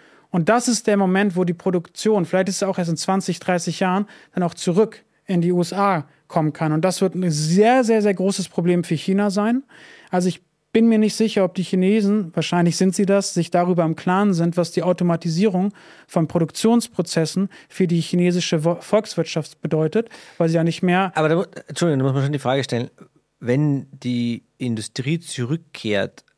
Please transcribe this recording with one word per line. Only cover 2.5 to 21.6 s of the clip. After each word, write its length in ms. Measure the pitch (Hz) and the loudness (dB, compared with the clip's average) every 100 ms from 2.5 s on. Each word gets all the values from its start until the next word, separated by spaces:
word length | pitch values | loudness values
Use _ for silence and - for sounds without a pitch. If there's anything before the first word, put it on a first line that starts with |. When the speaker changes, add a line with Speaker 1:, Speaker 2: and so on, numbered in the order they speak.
| 190 | -2
Speaker 1:
es 60 | |
auch 160 | 190 190 | -2 -2
erst 120 | 170 | -2
in 60 | 160 | -2
zwanzig, 440 | - 190 190 175 | -2 -2 -2 -4
dreißig 400 | - 180 175 165 | -2 -2 -2 -2
Jahren, 260 | 185 185 202 - - | 0 0 -2 -10 -10
dann 120 | - | -4
auch 100 | 175 | -4
zurück 480 | - - 170 220 - _ _ - | -4 -2 0 0 -2 _ _ -4
in 140 | 180 | 0
die 120 | 170 | 2
U 80 | 180 | 0
S 120 | 170 | 0
A 340 | 185 202 180 139 _ - | 0 0 0 -4 _ -4
kommen 240 | 170 156 | -2 0
kann. 200 | - 160 | 0 -2
Und 100 | 156 | 0
das 160 | 180 180 | 0 0
wird 160 | 185 175 | -2 -2
ein 120 | 180 | -2
sehr, 520 | 151 156 175 214 254 | 0 2 4 4 4
sehr, 180 | 226 220 | 4 2
sehr 140 | 208 | 2
großes 340 | 190 185 196 175 | 0 0 -2 -4
Problem 360 | - 170 175 | -2 0 2
für 100 | 165 | 0
China 340 | 160 - 196 208 | -2 0 0 0
sein. 360 | 190 208 247 - - - - - | 0 0 0 -4 -16 -20 -20 -6
Also 180 | 185 180 | -2 0
ich 120 | - _ _ _ | -2 _ _ _
bin 160 | 226 226 | 2 4
mir 80 | 220 | 4
nicht 180 | 214 | 2
sicher, 300 | - 220 214 | 2 0 0
ob 100 | 185 | 0
die 80 | 185 | -2
Chinesen, 720 | 170 185 185 220 202 214 170 | -2 0 2 2 2 0 -2
wahrscheinlich 440 | 165 151 175 170 160 | -4 -2 2 2 2
sind 160 | 190 | 2
sie 100 | 180 | 2
das, 300 | 190 196 196 | 2 2 0
sich 160 | - 165 | -2 0
darüber 340 | 175 175 175 | 2 2 2
im 100 | 160 | 0
Klaren 380 | 160 - 185 208 | -2 0 2 2
sind, 240 | 175 170 170 | 2 0 0
was 140 | 170 | -2
die 100 | - | -2
Automatisierung 920 | 180 180 175 170 170 160 214 185 202 - - - - | 0 0 0 0 -2 0 0 0 -2 -4 -16 -20 -6
von 200 | - 156 | -2 0
Produktionsprozessen 1200 | 175 165 - 220 233 - - 175 - 156 - 196 - - | 0 -2 0 2 2 0 -6 -4 -2 -2 -2 -4 -6 -10
für 180 | - 185 | -2 0
die 140 | 170 | 0
chinesische 640 | 165 175 180 180 - 165 | 0 0 2 0 0 0
Vo-, 140 | 160 170 | 0 -2
Volkswirtschaft 800 | - 214 214 - 160 165 147 - | 0 0 0 -4 -4 -4 -8 -8
bedeutet, 480 | 156 156 156 214 233 - - - | -4 0 0 -2 -4 -8 -12 -4
weil 100 | 165 | 0
sie 60 | |
ja 100 | 165 | 0
nicht 180 | 165 165 | 0 0
mehr 300 | 180 175 190 | 0 2 0
Speaker 2:
Aber 140 | 170 156 | 0 2
da 60 | 165 | 2
mu-, 80 | - - | -2 -8